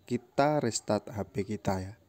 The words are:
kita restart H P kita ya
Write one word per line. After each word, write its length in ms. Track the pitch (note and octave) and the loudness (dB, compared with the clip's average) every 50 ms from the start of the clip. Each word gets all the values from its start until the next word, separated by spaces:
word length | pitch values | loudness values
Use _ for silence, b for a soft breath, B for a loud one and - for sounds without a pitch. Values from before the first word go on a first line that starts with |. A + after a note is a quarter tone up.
kita 560 | _ - A#2+ A#2 - - _ - C#3 D3 D3+ D3 | _ -6 -6 -6 -6 -2 _ 2 4 4 4 2
restart 560 | - A#2 G#2 - - - G#2+ G#2 - - - | 2 0 -2 -2 0 0 0 0 0 -4 -8
H 40 | G#2 F#2+ - | -8 -8 -6
P 160 | - - G2 | -4 -4 -4
kita 280 | - G#2+ G2 - - G2 F#2 | -4 -6 -4 -2 -2 -2 -2
ya 160 | F#2+ F#2+ G2+ - _ | -4 -8 -12 -16 _